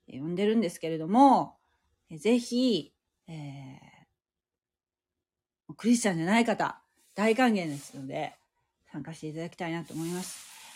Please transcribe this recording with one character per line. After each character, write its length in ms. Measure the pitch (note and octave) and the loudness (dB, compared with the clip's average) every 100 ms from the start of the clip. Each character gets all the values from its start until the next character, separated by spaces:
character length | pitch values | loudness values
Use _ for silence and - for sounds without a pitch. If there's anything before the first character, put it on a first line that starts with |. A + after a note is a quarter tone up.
| - | -16
え 100 | B2+ | -10
ー、 20 | |
呼 60 | D3+ | -6
ん 80 | F3 | -2
で 100 | G#3 | 0
る 100 | A3+ | 2
ん 60 | |
で 80 | F3 | 0
す 100 | - | -4
け 100 | D#3+ | -6
れ 100 | D#3+ | -6
ど 80 | D#3+ | 2
も、 500 | A3+ C#4 A3 - _ _ _ _ _ - | 6 8 6 2 _ _ _ _ _ -20
え 60 | D#3+ | -4
ー、 20 | |
ぜ 180 | G3+ B3 | 2 2
ひ、 560 | A#3+ A#3+ B3+ F#3 - _ _ _ - | 2 0 2 0 -2 _ _ _ -16
え 40 | D#3+ C#3+ C#3 C3 C3+ C#3 - D3+ _ _ _ _ _ _ _ _ _ _ _ _ _ _ _ - | -14 -12 -14 -16 -18 -20 -20 _ _ _ _ _ _ _ _ _ _ _ _ _ _ _ _ -20
ー、 60 | D3+ | -4
ク 120 | A3 | 2
リ 100 | A#3+ | 4
ス 60 | |
チ 60 | G#3 | 2
ャ 40 | |
ン 40 | E3 | 0
じ 40 | |
ゃ 60 | E3+ | 2
な 120 | A3+ | 2
い 60 | A#3 | 2
方、 340 | G3+ - - _ _ _ - | 0 -2 -6 _ _ _ 0
大 200 | A3 A3+ | 2 4
歓 160 | B3+ | 4
迎 160 | G#3 E3 | 2 -2
で 80 | C#3+ | -6
す 200 | - C3+ | -10 -14
の 100 | C3+ | -8
で、 300 | D3 D3 - _ _ _ _ _ | -8 -8 -12 _ _ _ _ _
参 100 | D#3 | -12
加 140 | E3 D#3+ | -12 -12
し 60 | |
て 80 | D#3 | -12
い 40 | |
た 60 | D#3 | -10
だ 100 | E3 | -10
き 60 | - | -8
た 120 | E3+ | -8
い 40 | |
な 120 | E3 | -8
と 120 | D#3 D#3 | -8 -8
思 100 | E3 | -6
い 60 | |
ま 100 | F3+ | -6
す。 240 | F#3 - - - - | -8 -14 -18 -20 -20